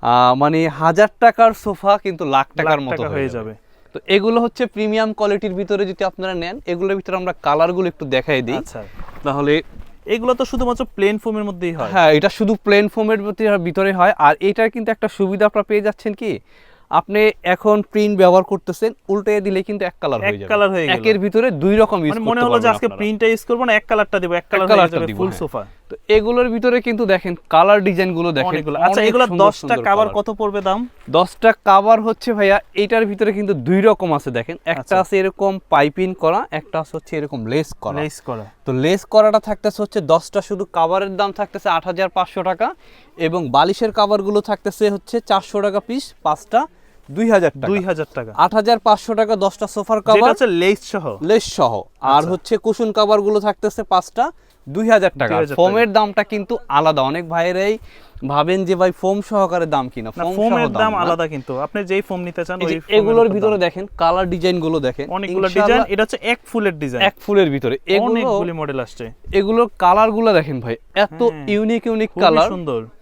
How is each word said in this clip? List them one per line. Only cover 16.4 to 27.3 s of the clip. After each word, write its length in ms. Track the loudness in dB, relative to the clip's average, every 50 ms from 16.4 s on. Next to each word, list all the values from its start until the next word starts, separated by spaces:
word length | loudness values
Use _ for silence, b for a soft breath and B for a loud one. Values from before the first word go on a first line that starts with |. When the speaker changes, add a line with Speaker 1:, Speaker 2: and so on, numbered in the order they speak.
| _ b b b b b b b b b
Speaker 1:
আপনি 400 | -2 -2 -2 0 0 2 2 2 2 0 -2
এখন 400 | -2 -2 0 2 2 2 2 0 _
প্রিন্ট 280 | 0 0 2 2 2 4
ব্যবহার 260 | 4 6 6 6 4
করতেছেন, 480 | 2 -4 -6 _ -8 -6 -4 -4 -4 -4 _ _ -4
উল্টে 320 | -4 -2 0 0 -2 0
দিলে 220 | 0 -2 -2 -2 -4
কিন্তু 220 | -4 -6 -6 -6
এক 100 | -6 -6 -6
কালার 200 | -4 -4 -2 -2
হয়ে 80 | -2 -2
Speaker 2:
এক 60 | -4
Speaker 1:
যাবে। 140 | -4 -4 -2
Speaker 2:
কালার 220 | 0 2 2 2
হয়ে 160 | 2 0 0
গেল। 100 | 0 0
Speaker 1:
একের 220 | 0 2 2 2 2
ভিতরে 320 | 0 0 2 2 2 2
দুই 260 | 0 0 2 2 4
রকম 220 | 4 4 4 2 -2
ইউজ 100 | 0 -2
Speaker 2:
মানে 120 | -2 -2
Speaker 1:
করতে 100 | -2 -2
Speaker 2:
মনে 100 | -2 0
হলো 80 | 0 2
যে 60 | 2
Speaker 1:
পারবেন 160 | 2 2 2
Speaker 2:
আজকে 160 | 0 2 -2
Speaker 1:
আপনারা। 100 | -4 -4
Speaker 2:
প্রিন্টটা 300 | -2 -4 -4 -2 0 2
ইউজ 180 | 2 2 0 0
করবো 200 | -4 -2 -2 0
না, 100 | 0 0
এক 100 | 0 0
কালারটা 340 | 0 0 0 0 0 0 -4
দেবো, 140 | -2 -2 -4
এক 40 | -4
Speaker 1:
এক 120 | -4 _
Speaker 2:
কালার 160 | -2 0 2
হয়ে 100 | 4 4
Speaker 1:
কালারটা 200 | 4 4 4 2
Speaker 2:
যাবে 100 | -2 -4
Speaker 1:
দিব, 100 | -4 -4
Speaker 2:
ফুল 100 | -4 -4
Speaker 1:
হ্যাঁ। 120 | -4 -4 -6
Speaker 2:
সোফা। 280 | -8 -8 -8 -10 -12 -12 -18 -20 _ -18
Speaker 1:
তো 80 | -18 -18 -2 _
এগুলোর 400 | 2 2 4 2 0 0 0 0
ভিতরে 320 | 0 0 0 2 2 2
কিন্তু 260 | 0 -2 -2 -2 0
দেখেন 300 | 0 0 0 0 -4